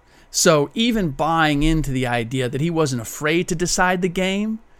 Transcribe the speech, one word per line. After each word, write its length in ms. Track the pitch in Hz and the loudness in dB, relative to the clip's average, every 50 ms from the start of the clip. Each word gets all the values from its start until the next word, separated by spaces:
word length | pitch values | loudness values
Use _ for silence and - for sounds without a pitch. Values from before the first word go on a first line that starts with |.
| _ _ - - - _ | _ _ -20 -20 -20 _
So 400 | - - - 185 160 147 143 139 - | -4 2 4 4 4 4 2 0 0
even 360 | 220 226 240 220 226 185 160 | 0 0 0 2 0 -2 -2
buying 520 | 135 - 151 156 165 165 160 151 147 143 | -2 -2 0 0 2 4 4 4 4 2
into 300 | 151 156 165 156 135 135 | 2 2 2 2 0 -2
the 160 | 131 131 127 | -2 -2 -2
idea 400 | 120 120 120 117 113 135 131 123 | 0 0 -2 -2 -2 -4 -4 -2
that 140 | 120 123 131 | -2 -2 -2
he 80 | 156 170 | -2 0
wasn't 320 | 165 160 156 139 131 120 | 0 0 0 0 -2 -4
afraid 480 | 110 - - - 143 151 165 175 175 - | -6 -8 -8 -4 -2 0 0 0 0 -2
to 60 | - | -2
decide 460 | 165 180 170 - - 185 180 185 185 | -2 -2 -2 0 0 0 0 2 0
the 60 | 180 | -2
game, 520 | 180 170 185 185 185 190 202 208 220 220 220 - - - | -2 -2 -2 -2 -2 -2 -2 -2 -4 -6 -8 -10 -18 -20